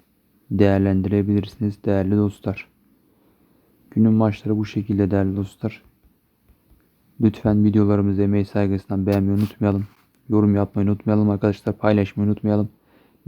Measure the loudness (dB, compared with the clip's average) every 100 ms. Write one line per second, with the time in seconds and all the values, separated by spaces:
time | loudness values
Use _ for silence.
0 | _ _ _ _ -6 0 2 4 2 0
1 | 0 0 0 0 -2 -6 -6 -6 -2 -2
2 | 0 0 0 -4 -8 -8 -10 _ _ _
3 | _ _ _ _ _ _ _ _ _ 0
4 | 2 4 0 -2 -4 -4 -4 -6 -4 0
5 | 0 0 -2 -2 -6 -8 -10 -10 _ _
6 | _ _ _ _ _ _ _ _ _ _
7 | _ -2 0 0 0 2 2 2 2 2
8 | 0 0 0 0 -2 -2 -2 -2 -4 -4
9 | 0 0 0 0 -2 -2 -2 -2 -4 _
10 | _ _ -2 2 4 2 0 -2 -2 -2
11 | 0 0 2 0 0 -2 -4 -2 0 2
12 | 0 -2 -2 -2 0 0 -2 _ _ _
13 | _ _